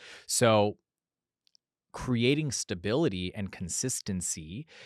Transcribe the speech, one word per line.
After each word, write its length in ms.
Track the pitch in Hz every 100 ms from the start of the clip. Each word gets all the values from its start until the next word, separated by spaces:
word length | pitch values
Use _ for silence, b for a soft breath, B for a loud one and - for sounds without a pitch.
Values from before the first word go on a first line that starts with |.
| B B -
So 520 | - 117 110 104 - _ _ _ _ _ _ _ _ _ _ _
creating 600 | - - 120 120 147 147
stability 840 | - - 95 98 131 160 92 90 107
and 160 | 95
consistency 1160 | - 87 - 131 - - 92 - - 78 104 156 B